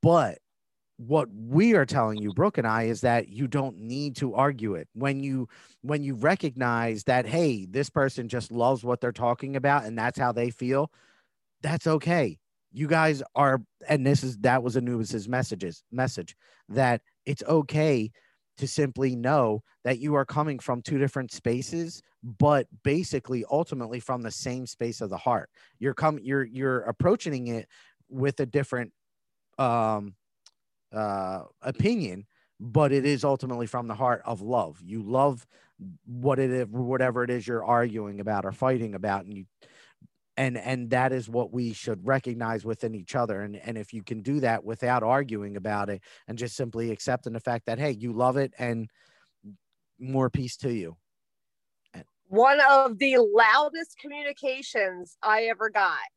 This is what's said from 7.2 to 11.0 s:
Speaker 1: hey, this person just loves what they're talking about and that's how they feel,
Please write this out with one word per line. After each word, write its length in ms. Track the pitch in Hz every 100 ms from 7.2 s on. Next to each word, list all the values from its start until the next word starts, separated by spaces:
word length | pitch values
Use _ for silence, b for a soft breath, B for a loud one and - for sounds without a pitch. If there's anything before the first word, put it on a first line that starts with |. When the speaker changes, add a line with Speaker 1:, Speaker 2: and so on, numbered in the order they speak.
| 113
Speaker 1:
hey, 400 | 160 165 113 92
this 220 | 117 143
person 400 | - 135 - 117
just 240 | 123 110
loves 320 | 117 120 131
what 160 | 120 123
they're 120 | 123
talking 440 | 117 120 120 135 139
about 280 | 139 143
and 120 | 110 113
that's 220 | 117 127
how 140 | 123
they 180 | 117 120
feel, 400 | 117 123 135 156 _